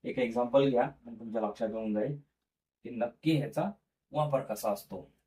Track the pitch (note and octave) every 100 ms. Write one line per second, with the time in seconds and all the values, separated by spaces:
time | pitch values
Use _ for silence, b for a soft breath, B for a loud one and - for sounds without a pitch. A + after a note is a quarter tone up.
0 | B2 - A#2+ A2+ A#2+ C#3 C#3 B2 - -
1 | A#2+ A2 A2+ A2+ G#2 - A2 A2 A2 G#2+
2 | A#2 D3 - _ _ _ _ _ - A#2+
3 | A#2 - D#3 D#3 A#2 - G3 - _ _
4 | _ D3+ D3+ C3+ - G#2+ A2 G2+ - F#2+
5 | F2 _